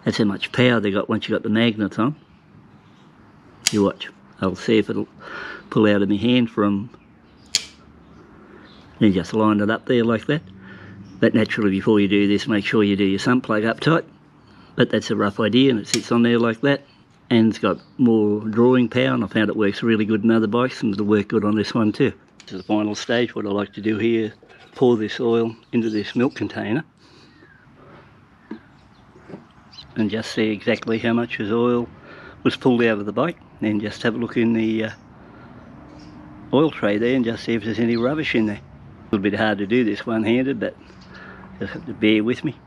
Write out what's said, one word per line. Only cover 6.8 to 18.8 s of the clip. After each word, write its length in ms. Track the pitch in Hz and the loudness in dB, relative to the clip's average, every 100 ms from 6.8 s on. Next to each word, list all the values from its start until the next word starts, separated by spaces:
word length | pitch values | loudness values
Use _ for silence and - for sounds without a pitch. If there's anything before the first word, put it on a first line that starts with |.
| 120 - - - _ - - - - - - - - - - - - - - - - - | -6 -16 -20 -20 _ -20 -8 -8 -8 -20 -20 -20 -20 -20 -20 -20 -20 -20 -20 -20 -20 2
then 140 | 107 | 2
just 220 | 92 82 | 2 -2
line 260 | 110 107 104 | 0 2 2
it 80 | 104 | 0
up 180 | 110 - | -2 0
there 180 | 127 | 0
like 220 | 117 113 - | 2 -2 -2
that. 160 | 147 - - - - - - - - | -6 -6 -20 -20 -20 -20 -20 -20 0
But 160 | 117 | 2
naturally, 360 | 120 107 - 104 | 2 0 0 0
before 300 | 95 95 107 | 0 4 4
you 80 | 101 | 4
do 180 | 101 101 | 2 2
this, 220 | 101 - | 0 0
make 160 | 104 | -2
sure 180 | 98 117 | 0 2
you 140 | 101 98 | 2 4
do 80 | |
your 140 | 98 98 | 2 2
sump 260 | - 127 | 0 0
plug 220 | - 107 110 | 0 -2 0
up 140 | 113 | 0
tight. 260 | - 165 - - _ - - - - | 0 0 -2 -18 _ -20 -20 -20 -16
But 140 | - 123 | 0 0
that's 220 | 110 - | 0 -2
a 60 | 104 | -2
rough 220 | 101 98 | -2 0
idea, 320 | 107 117 135 | 0 4 4
and 80 | 117 | 2
it 80 | 98 | -2
sits 240 | 117 - | -6 0
on 120 | 120 | 2
there 160 | 117 120 | 4 4
like 240 | 117 113 | 2 0
that. 220 | 139 139 - _ _ _ _ | 0 0 -4 _ _ _ _
And 220 | 117 113 | 4 4
it's 80 | 101 | 2
got 200 | 107 87 - - | -2 -2 -6 0
more 420 | 123 110 104 104 | 4 4 2 0
drawing 480 | 110 107 120 127 | -2 4 4 6